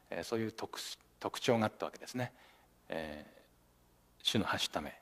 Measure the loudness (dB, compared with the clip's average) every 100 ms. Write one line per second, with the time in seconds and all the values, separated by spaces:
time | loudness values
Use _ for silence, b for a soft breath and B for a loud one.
0 | -8 -6 -2 0 -2 -4 -8 -6 -10 -10
1 | -16 -6 -4 0 4 6 4 2 -6 -6
2 | -6 -4 -4 B B B B _ -6 -4
3 | -4 -6 -12 -20 -20 _ _ _ _ _
4 | _ -6 0 2 4 2 0 -2 -4 -10